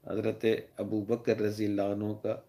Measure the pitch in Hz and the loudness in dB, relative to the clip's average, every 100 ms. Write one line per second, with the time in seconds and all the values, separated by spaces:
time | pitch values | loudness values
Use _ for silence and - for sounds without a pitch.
0 | - 98 110 110 113 110 - - 98 107 | -4 -2 -2 2 2 2 -2 -6 -2 -2
1 | 101 117 - 110 107 107 104 101 98 101 | 0 0 2 2 2 0 0 2 0 0
2 | 104 104 110 110 | -2 -2 -4 -4